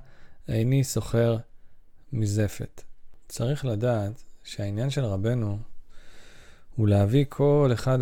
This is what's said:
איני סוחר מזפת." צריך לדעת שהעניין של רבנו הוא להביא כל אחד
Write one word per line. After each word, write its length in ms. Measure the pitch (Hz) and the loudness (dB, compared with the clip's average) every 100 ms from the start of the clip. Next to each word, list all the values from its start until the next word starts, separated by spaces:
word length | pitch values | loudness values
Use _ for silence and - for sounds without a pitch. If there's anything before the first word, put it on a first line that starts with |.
| - - - - - | -2 -16 -18 -14 -4
איני 360 | 113 113 135 | 0 4 4
סוחר 520 | 127 113 - 117 117 110 - - - - - - - | 2 -2 0 2 4 2 -4 -16 -18 -18 -20 -20 -8
מזפת." 720 | 113 104 104 104 - - - - - - - - | -2 0 2 0 -2 -10 -10 -14 -14 -14 -16 -16
צריך 360 | - 117 143 | -4 -2 -2
לדעת 580 | 131 104 123 117 101 113 - - | -2 0 0 0 -2 -6 -14 -16
שהעניין 460 | - - 101 101 135 | -14 -8 -6 -2 -2
של 140 | 139 | -2
רבנו 540 | 123 98 107 123 104 104 - - - - - - - - - - - - | -2 0 0 0 0 -4 -6 -10 -10 -14 -14 -14 -16 -18 -20 -20 -12 0
הוא 120 | 107 | 4
להביא 360 | 101 101 131 139 | 6 6 4 2
כל 420 | - 143 147 139 | 2 4 6 4
אחד 260 | 117 - 131 | 2 2 2